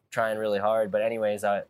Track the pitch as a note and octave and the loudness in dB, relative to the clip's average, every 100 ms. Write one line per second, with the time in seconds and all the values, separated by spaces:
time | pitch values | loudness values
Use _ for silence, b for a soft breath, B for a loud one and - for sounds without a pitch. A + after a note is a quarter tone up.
0 | - - A2+ A2 A2 G2+ G#2+ A2+ G#2+ G#2 | -8 -2 -2 0 0 0 2 2 2 0
1 | A2+ A2+ G#2+ G#2 G#2 G2+ - | 0 0 -2 0 0 -2 -2